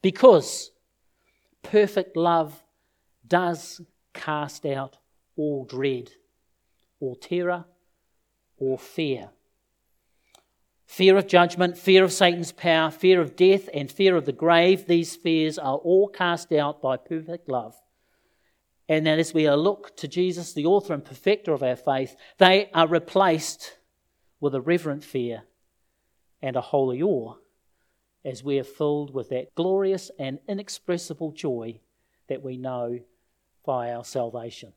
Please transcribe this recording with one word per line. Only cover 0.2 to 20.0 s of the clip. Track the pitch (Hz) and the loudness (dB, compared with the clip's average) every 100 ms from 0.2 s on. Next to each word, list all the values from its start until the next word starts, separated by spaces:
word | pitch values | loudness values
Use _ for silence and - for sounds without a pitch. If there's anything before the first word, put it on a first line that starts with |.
| 254 180 - - - _ _ _ _ _ _ _ _ _ | 8 8 4 -10 -14 _ _ _ _ _ _ _ _ _
perfect | - 208 202 208 185 165 | 0 2 2 0 -4 0
love | 170 170 156 147 _ _ _ _ _ _ _ | 2 2 0 -8 _ _ _ _ _ _ _
does | 180 180 165 - - 170 _ _ | 0 0 -4 -10 -20 -20 _ _
cast | - - 151 147 - 151 | -12 -6 -4 -6 -8 -6
out | 135 135 _ _ _ _ - | -6 -8 _ _ _ _ -6
all | 151 143 123 | -4 -4 -8
dread, | 127 139 127 120 _ _ _ _ _ _ _ _ _ | -4 -4 -4 -8 _ _ _ _ _ _ _ _ _
all | 135 123 | -10 -10
terror, | - 175 175 175 170 _ _ _ _ _ _ _ _ _ | -8 -6 -4 -6 -8 _ _ _ _ _ _ _ _ _
or | 135 131 | -6 -6
fear. | - - 156 127 95 _ _ _ _ _ _ _ _ _ _ _ _ _ _ _ _ | -8 -6 -4 -4 -10 _ _ _ _ _ _ _ _ _ _ _ _ _ _ _ _
Fear | - 190 190 | 2 6 6
of | 196 | 6
judgment, | 180 175 175 180 175 | 4 4 2 -2 -2
fear | - 190 | 4 6
of | 190 | 6
Satan's | - 180 175 165 | 4 2 2 -6
power, | - 175 160 160 | -4 0 2 0
fear | 160 185 185 | 0 4 4
of | 151 - | 2 2
death, | 185 190 190 | 4 4 0
and | 143 139 | -8 -8
fear | - 190 180 | 0 2 2
of | 139 | -2
the | |
grave, | - 160 165 180 190 190 | -2 4 4 6 2 2
these | 170 165 - | 0 0 -8
fears | 170 160 156 151 | -2 0 -2 -4
are | 143 139 | -4 -4
all | 170 185 202 | 2 2 2
cast | - 180 170 - | -2 -2 -2 -2
out | 151 143 151 | -2 -2 -4
by | 135 127 | -4 -4
perfect | - 160 160 170 175 | -6 -10 -10 -14 -6
love. | 131 110 - _ _ _ _ _ _ _ _ _ _ _ | -8 -8 -18 _ _ _ _ _ _ _ _ _ _ _
And | 156 156 | 0 2
that | 156 | 0
as | 160 | 0
we | 160 156 | 0 2
look | 143 175 202 - | 2 0 -2 -10
to | - | -14